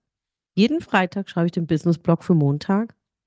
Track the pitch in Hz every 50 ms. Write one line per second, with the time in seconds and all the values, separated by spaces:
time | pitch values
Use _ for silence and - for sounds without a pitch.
0 | _ _ _ _ _ _ _ _ _ _ _ 185 202 240 294 339 - - - 196
1 | 185 180 - 202 185 - - 175 170 175 - 175 165 156 170 156 - 175 170 -
2 | _ - 170 - - - 180 160 143 139 143 147 - - 196 202 226 226 _ _
3 | _ _ _ _ _